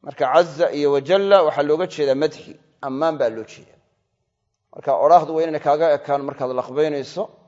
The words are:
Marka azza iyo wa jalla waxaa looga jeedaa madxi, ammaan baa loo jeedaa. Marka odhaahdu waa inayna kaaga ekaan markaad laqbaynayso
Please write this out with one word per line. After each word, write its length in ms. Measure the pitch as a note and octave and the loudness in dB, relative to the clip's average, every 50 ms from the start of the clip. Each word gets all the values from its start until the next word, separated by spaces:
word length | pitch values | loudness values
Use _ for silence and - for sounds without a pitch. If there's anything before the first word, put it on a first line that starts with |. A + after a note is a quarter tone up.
| _ | _
Marka 220 | D3+ C3 - D3 B2+ C3+ | -16 -6 -4 -2 4 4
azza 340 | D#3+ F3 E3 D3+ C#3+ E3+ D3+ G#2+ | 4 4 4 0 -2 -2 -2 0
iyo 200 | D3 D3 C#3+ C#3+ | 0 0 0 0
wa 80 | C#3 | 0
jalla 360 | C#3 C3 F3+ G3 G3 G3 G3+ G3 E3+ | 0 2 0 2 4 4 4 6 4
waxaa 180 | D3+ C#3+ D3+ D3 | 4 2 -2 0
looga 240 | D3 D3+ D#3+ F3+ | 0 0 -2 -2
jeedaa 280 | F3 - - D3+ C#3 C3 | -6 -4 -4 -2 0 0
madxi, 380 | C3+ D3+ D#3 D3 - - - - - _ _ _ _ - | 0 0 -4 -4 -6 -20 -20 -20 -20 _ _ _ _ -10
ammaan 320 | C#3 C3 C3+ D#3 E3 D#3+ D3 | -10 -6 -2 -2 -2 -2 0
baa 100 | C3+ A#2 | -2 -4
loo 140 | A2+ A2 A2 | -4 -6 -14
jeedaa. 340 | - - - - _ _ _ _ _ _ _ _ _ _ _ _ _ _ _ _ _ _ _ _ _ - | -16 -18 -20 -20 _ _ _ _ _ _ _ _ _ _ _ _ _ _ _ _ _ _ _ _ _ -20
Marka 180 | - - - C3+ | -12 -4 -2 -2
odhaahdu 340 | - A2 D3 E3 F3 D#3 C#3+ D#3+ | 2 4 6 6 6 4 4 -2
waa 80 | D#3+ E3 | -2 -2
inayna 160 | E3 D#3 D3+ | -2 -4 -4
kaaga 260 | - D3+ C#3+ D3+ E3 E3 D3 | 0 0 0 2 2 0 0
ekaan 280 | C#3 - - C#3+ C#3 C#3 | 0 -2 -4 -4 -4 -4
markaad 280 | C#3 C#3 - C#3 B2+ B2+ | -6 -8 -6 -6 -6 -4
laqbaynayso 680 | B2+ B2 - B2+ C#3+ D3+ D#3 D3 C#3+ C3 - - F3 G#3 - - _ _ | -4 -6 -6 -2 -2 -2 -2 -2 -6 -8 -10 -8 -10 -10 -10 -10 _ _